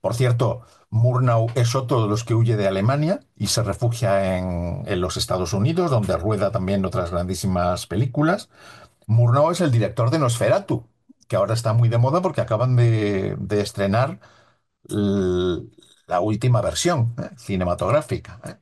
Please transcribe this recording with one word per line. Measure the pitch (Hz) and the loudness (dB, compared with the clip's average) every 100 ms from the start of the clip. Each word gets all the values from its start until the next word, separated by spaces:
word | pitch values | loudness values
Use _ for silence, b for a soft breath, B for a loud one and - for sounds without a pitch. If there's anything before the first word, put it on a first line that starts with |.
Por | - | -4
cierto, | 113 127 117 117 - B B B | 0 0 2 0 -2 B B B
Murnau | 113 123 127 127 113 117 | 0 2 2 2 2 2
es | 131 117 | 0 0
otro | 131 127 131 | 0 0 0
de | 104 | 0
los | 104 | -2
que | - | 0
huye | 113 117 107 | 2 2 2
de | 98 | 0
Alemania | 95 110 143 156 214 _ | 2 2 2 0 -2 _
y | _ 101 | _ -2
se | - | -2
refugia | 101 98 120 117 98 98 95 92 | -2 -2 -2 0 0 2 0 -2
en, | 92 87 87 92 - | -2 -4 -4 -6 -4
en | 92 | -4
los | 87 - | -2 -4
Estados | - 104 85 | -4 -2 -2
Unidos, | 98 117 165 175 | 0 0 0 0
donde | 123 95 - | 0 0 -2
rueda | 98 104 98 | -2 0 0
también | 104 92 101 | -2 -2 -2
otras | 92 98 85 | -2 -4 -4
grandísimas | 90 90 92 101 90 90 90 - | -4 -4 -4 -2 0 0 -2 -4
películas. | 90 120 127 156 196 - B B B B _ - | -2 -2 0 0 0 -6 B B B B _ 0
Murnau | 113 120 135 156 | 2 4 4 2
es | 175 | 2
el | 165 | 2
director | 117 98 - 117 | 2 0 0 0
de | 160 | 2
Nosferatu, | 131 117 101 175 - - - _ _ - _ | 0 0 2 0 0 -6 -6 _ _ -20 _
que | 95 | 0
ahora | 135 | 0
está | 113 - | 0 2
muy | 117 117 | 4 4
de | 117 | 4
moda | 127 170 | 2 2
porque | 185 147 | 0 -2
acaban | - 107 127 123 | -2 0 2 4
de, | 117 113 104 98 101 98 | 4 2 0 0 -2 -6
de | 95 104 | -2 -2
estrenar | 104 - 98 107 139 185 b b b b b _ - | -2 -2 0 0 0 -6 b b b b b _ -8
l-, | 104 101 98 92 90 90 82 - - _ _ - | -2 0 0 0 0 0 -2 -8 -20 _ _ -4
la | 90 | -2
última | 104 107 127 117 | 0 0 2 2
versión, | - - 175 160 117 - | 0 -2 -2 0 -2 -4
¿eh? | - - | -12 -14
cinematográfica, | - 98 87 90 92 147 - 87 - - | -6 -4 -2 -2 0 0 -2 -8 -8 -18
¿eh? | 143 - | -18 -20